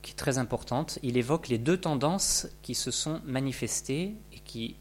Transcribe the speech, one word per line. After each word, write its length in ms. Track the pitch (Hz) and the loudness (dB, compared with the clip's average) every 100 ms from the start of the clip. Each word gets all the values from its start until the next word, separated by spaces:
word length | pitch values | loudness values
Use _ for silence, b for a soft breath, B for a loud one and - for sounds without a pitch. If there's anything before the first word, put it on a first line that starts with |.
qui 100 | - | -12
est 20 | |
très 220 | - - 131 | -4 0 2
importante, 600 | 123 120 - 127 156 - | 0 -2 0 0 0 -2
il 140 | 127 123 | 2 2
évoque 320 | 117 165 - | 4 2 2
les 100 | 117 | 2
deux 220 | 120 185 | 4 2
tendances 680 | 170 139 139 190 - - - - | 2 2 4 4 2 2 0 -10
qui 120 | - | -6
se 160 | 123 - | -2 0
sont 320 | - 156 160 | 0 0 -2
manifestées 880 | 151 131 135 127 113 - - 139 190 214 - | -2 0 0 0 -2 -2 -2 -2 -2 -6 -14
et 80 | - | -18
qui 360 | - 117 113 - | -12 -6 -6 -8